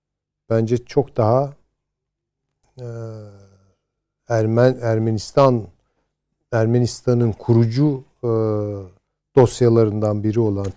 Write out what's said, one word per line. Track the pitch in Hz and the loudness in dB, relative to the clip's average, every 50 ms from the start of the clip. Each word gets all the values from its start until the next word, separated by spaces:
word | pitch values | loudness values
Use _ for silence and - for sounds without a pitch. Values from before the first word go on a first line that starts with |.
| _ _ _ _ _ _ _ _ _ - | _ _ _ _ _ _ _ _ _ -4
Bence | 113 113 113 110 120 113 - | -2 -2 0 -2 -2 -4 -4
çok | - - 147 131 - - | -4 -2 -2 -2 -2 -2
daha, | - 113 107 117 131 143 139 143 _ _ _ _ _ _ _ _ _ _ _ _ _ _ _ _ _ _ _ _ _ _ _ _ 127 | -2 0 2 2 0 0 -4 -8 _ _ _ _ _ _ _ _ _ _ _ _ _ _ _ _ _ _ _ _ _ _ _ _ -18
e, | 123 120 117 117 113 113 110 110 107 104 101 101 98 98 98 95 95 _ _ _ _ _ _ _ _ _ _ _ _ - | -16 -14 -14 -12 -14 -14 -14 -16 -18 -20 -20 -20 -20 _ _ _ _ _ _ _ _ _ _ _ _ _ _ _ _ -2
Ermen-, | 120 113 110 110 113 117 123 131 127 123 | -2 0 0 2 4 4 4 4 2 0
Ermenistan, | 120 113 110 110 110 113 110 104 - - - 147 139 135 123 117 101 87 _ _ _ _ _ _ _ _ _ _ _ _ _ _ _ _ | -2 -2 -2 0 -2 -2 -2 -4 -6 -2 2 4 4 4 4 0 -4 -8 _ _ _ _ _ _ _ _ _ _ _ _ _ _ _ _
Ermenistan'ın | 120 117 113 113 120 123 123 110 - - - 127 123 120 120 117 | -2 -2 0 2 2 0 0 -2 -4 -6 -4 -2 0 0 0 -2
kurucu, | 101 - - - 117 113 117 113 113 131 147 151 139 131 135 _ _ _ - | -2 -4 -2 2 2 2 2 2 0 0 -2 -2 -2 -4 -10 _ _ _ -6
e, | 120 113 113 110 110 107 104 104 104 104 98 95 90 90 _ _ _ _ _ _ _ _ | -4 -2 -2 -2 -2 -4 -4 -6 -8 -10 -12 -14 -16 -20 _ _ _ _ _ _ _ _
dosyalarından | 139 123 - - - 127 117 113 117 113 107 104 107 107 107 104 104 101 | 4 4 4 2 2 2 2 4 4 2 2 0 -2 -2 -2 -2 -2 -4
biri | 107 104 120 | -2 -2 -2
olan | 117 104 101 98 98 98 - | -2 -2 -2 -4 -6 -8 -10